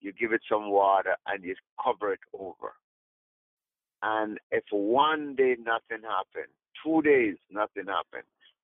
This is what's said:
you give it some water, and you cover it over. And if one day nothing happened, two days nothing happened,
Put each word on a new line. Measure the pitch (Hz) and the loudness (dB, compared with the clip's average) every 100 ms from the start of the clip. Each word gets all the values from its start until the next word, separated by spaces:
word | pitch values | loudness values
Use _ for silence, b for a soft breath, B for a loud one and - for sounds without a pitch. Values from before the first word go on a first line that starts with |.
you | 98 | -16
give | 95 113 | -6 -2
it | 110 - | -2 0
some | 107 104 | -2 2
water, | 101 98 98 92 101 - | 2 4 4 2 -4 -4
and | 98 | -8
you | 90 92 _ - | -8 -12 _ -6
cover | 123 107 104 | -4 -2 -4
it | 92 - 101 | -6 -8 -14
over. | 95 - 55 - _ _ _ _ _ _ _ _ _ _ _ _ | -14 -12 -14 -14 _ _ _ _ _ _ _ _ _ _ _ _
And | 107 110 107 104 - | -2 0 0 -4 -4
if | 113 - | -4 -2
one | 101 101 123 147 156 147 | -2 2 4 4 2 -4
day | 131 131 120 | 2 2 2
nothing | 117 113 _ 110 | -2 -4 _ -12
happened, | 110 95 - - 65 _ _ - | -6 -6 -6 -10 -14 _ _ -12
two | 156 160 | 0 2
days | 151 135 113 85 _ | 6 6 4 -2 _
nothing | 98 107 101 92 | -6 -6 -6 -6
happened, | 90 - 60 - _ b _ | -4 -4 -12 -18 _ b _